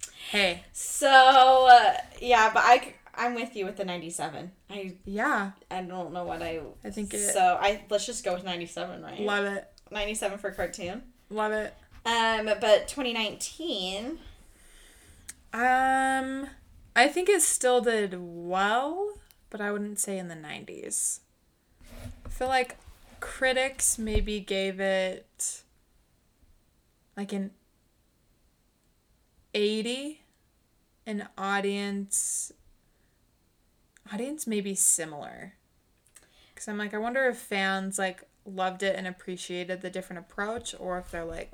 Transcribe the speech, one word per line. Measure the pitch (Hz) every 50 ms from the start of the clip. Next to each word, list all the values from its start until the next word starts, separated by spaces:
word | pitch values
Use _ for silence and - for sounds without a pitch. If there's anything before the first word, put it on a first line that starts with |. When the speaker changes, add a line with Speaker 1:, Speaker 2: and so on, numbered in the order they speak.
| - - - - - -
Speaker 1:
Hey. | - 208 202 180 170 175 - - -
Speaker 2:
So, | - - - - - 294 269
uh, | 269 262 262 262 269 262 254 262 262 262 254 254 247 240 220 - - - - - - -
yeah, | - 247 240 226 220 220 214
but | 214 196
I | 220 247 262
c-, | - - - - _ - -
I'm | - 233 247 247
with | 233 254 247 -
you | 220 190
with | 185 196 -
the | 196
ninety-seven. | 185 180 175 160 165 175 - 147 156 147 143 160 180 190 _ _ _
I | 190 202 196 190 185 - _
Speaker 1:
Yeah. | - 196 208 233 294 285 220 196 196 196 - - _
Speaker 2:
I | - 185
don't | 185 175 180 185 180 151 156
know | 180 175
what | 170 165 165
I | 170 165 165 160 147 - - - -
Speaker 1:
I | 214
think | 202 214 208 196 -
it | 208 202 202 196
Speaker 2:
so | 196 185 180 180 -
I, | - 202 208 208 - -
let's | 214 208 208
just | - 233 - -
go | 196 180
with | 180 190
ninety-seven, | 185 175 170 170 170 - 170 175 180 180 175 165
right? | 160 - -
Speaker 1:
Love | 208 208 202 202 202
it. | 202 202 196 - - _ - _ -
Speaker 2:
Ninety-seven | 202 214 202 208 214 220 226 196 196 202
for | - 196
cartoon. | 190 - 180 175 - - 185 175 185 247 - - _ _ _ _
Speaker 1:
Love | 202 214 214 214
it. | 214 214 214 - - - - _ - - -
Speaker 2:
Um, | 226 226 233 226 226 226 214 214 214 208 202
but | 220 247 214 180 - -
twenty | - 285 269 240 233
nineteen? | 226 220 208 208 - - - - - 320 349 262 202 185 185 190 202 226 254 330 320 - - - - - - - _ - - - - - - - - - - - - - - - - _ - -
Speaker 1:
Um, | 226 240 254 254 262 262 262 262 269 262 262 269 269 262 262 262 269 277 285 - - - - - - - - -
I | 226 247 294
think | 294 349 359 381
it | 415 359
still | - - - - - 254 247 247
did | 214 240 226 214 208 196 180 180
well, | 180 175 170 170 170 175 180 190 196 202 220 240 262 294 330 370 403 415 403 - - _ - _ _ _
but | - 208
I | 208 208
wouldn't | 208 208 208 208 208 202
say | - - 196 190
in | 185 175
the | 165
nineties. | 160 156 151 - 82 85 - 87 73 - - - - - - - - - _ _ _ _ _ _ _ _ _ _ _ - - - - - - - - -
I | -
feel | - - 254 254
like | 269 262 247 247 - - - - - - - - - -
critics | - - - - 269 262 254 254 262 269 262 - - - - -
maybe | 220 214 214 214 202 214 214 208
gave | 190 - 190 190 190 190 190 185
it, | 196 196 190 190 185 185 185 - - _ _ _ - - - - - _ _ _ _ _ _ _ _ _ _ _ _ _ _ _ _ _ _ _ _ _ _ _ _ _ _ _ _ _ _ -
like, | 202 196 208
an | 196 196 196 - _ _ _ _ _ _ _ _ _ _ _ _ _ _ _ _ _ _ _ _ _ _ _ _ _ _ _ _ _ _ _ _ _ _ _ _ _ _ _ _
eighty, | 208 208 208 214 220 214 233 247 262 277 294 302 - _ _ _ _ _ _ _ _ _ _ _ _ _ _ _ _ _
and | 220 214 202 196 - - -
audience, | 190 196 196 196 196 196 202 202 202 202 202 196 196 196 - - - - - - - - - _ _ _ _ _ _ _ _ _ _ _ _ _ _ _ _ _ _ _ _ _ _ _ _ _ _ _ _ - _ 202
audience | 208 202 240 277 302 311 - 233
maybe | 220 208 196 202 196
similar. | 190 - - - - 160 160 170 147 - 62 62 60 - 190 - _ _ _ _ _ _ _ _ _ _ _ _ - _ _ _ _ - _ _
'Cause | - - -
I'm | 208 208
like, | 208 208 208
I | 214
wonder | 220 233 247 269 269 254
if | 240 240
fans, | - - 208 196 196 190 190 190 190 190 190 -
like, | 190 185 185 - - _ _ _ _
loved | 208 190 185 185 185 185 185 196
it | 196 185
and | 190 190 185
appreciated | 180 - - - 185 180 - - 180 180 180 175 185 185
the | 190 180
different | 180 185 185 - 185 170
approach, | 175 - - - 202 208 226 240 233 - - -
or | 180 185 180 180
if | 180 -
they're | - 170 165
like, | 165 165 165 - -